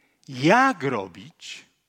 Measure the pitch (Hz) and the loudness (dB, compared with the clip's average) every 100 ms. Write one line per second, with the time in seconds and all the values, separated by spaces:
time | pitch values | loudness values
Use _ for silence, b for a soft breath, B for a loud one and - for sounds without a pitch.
0 | _ _ - 127 143 233 269 202 135 120 | _ _ -18 -2 4 4 4 0 -4 -6
1 | 95 85 - _ - - _ _ | -8 -14 -20 _ -20 -20 _ _